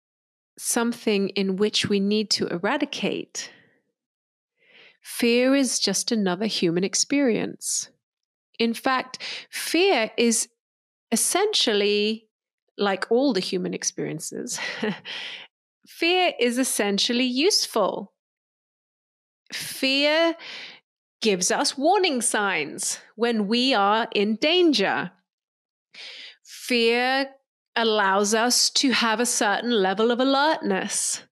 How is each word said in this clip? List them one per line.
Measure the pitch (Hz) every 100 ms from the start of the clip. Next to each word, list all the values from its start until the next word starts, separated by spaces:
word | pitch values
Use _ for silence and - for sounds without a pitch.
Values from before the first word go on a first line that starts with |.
| _ _ _ _ _ -
something | - 240 233 233 226 202 196
in | - 190 185
which | 208 - -
we | 202
need | 196 214 202
to | - -
eradicate. | 175 202 285 294 - 196 82 - - - - _ _ _ _ _ _ _ _ _ _ _ - - _
Fear | - - 240 240 254
is | 277 247 -
just | - 190 -
another | 226 190 180 220
human | - 175 170
experience. | 190 - - 277 269 208 95 - - - - _ _ _ _ _ _ -
In | 233
fact, | 220 262 262 262 - - - -
fear | - - 320 392 277 214 -
is | 233 220 - _ _ _ _ _ -
essentially, | 220 - 349 427 415 - 208 202 208 208 220 _ _ _ _ _ -
like | 202 190 -
all | 233 285
the | 190
human | - 190 180
experiences, | - - - 151 156 - - - - - -
<laughs> | 214 - - - - - - _ _ _ -
fear | - 330 370 349 -
is | 240 233
essentially | 254 - 202 196 - 240
useful. | 254 254 349 453 - 233 - - 202 _ _ _ _ _ _ _ _ _ _ _ _ _ -
Fear | - - - 269 269 294 311 330 320 - - - - _ _ _ -
gives | 220 185 185
us | 214 285 -
warning | 302 403 370 254
signs | - 220 196 170 143 - - - -
when | - 233 226 196
we | 240 262
are | 226 202 220 226
in | 202 202 220
danger. | 392 359 339 240 175 120 180 - _ _ _ _ _ _ _ - - - - -
Fear | - - - 240 226 240 254 269 269 - _ _ _ 233
allows | 226 214 196 196 202
us | 220 247 240 -
to | - 277
have | 220 226 214
a | 240
certain | - 214 196 240
level | 226 190 196 233
of | 240
alertness. | 269 269 302 311 202 190 202 - - - -